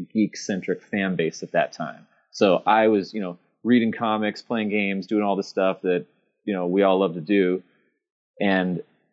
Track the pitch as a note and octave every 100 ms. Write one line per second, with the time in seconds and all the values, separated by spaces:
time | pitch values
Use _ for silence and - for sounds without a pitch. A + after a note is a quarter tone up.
0 | - A2 G#2 - - G2 - F2+ - G#2
1 | F#2+ F2 D#2+ - F2+ F2 C#2 - D#2 A1+
2 | _ _ _ - G#2 F2 - A2 A2 G#2+
3 | F2+ G#2+ F#2+ F2 _ _ A2 B2 A2+ -
4 | A#2 G#2+ G#2+ G2+ - A#2+ G#2+ G#2 G2 G2
5 | F2+ G#2+ G#2 G2 G2 - F#2+ F#2 F#2 F2+
6 | - _ _ _ - F#2+ F2 F#2+ G2 F#2
7 | G2 E2+ D#2 G2+ F#2 F#2 - _ _ _
8 | _ _ _ - G2+ F#2+ F2+ E2+ - _
9 | _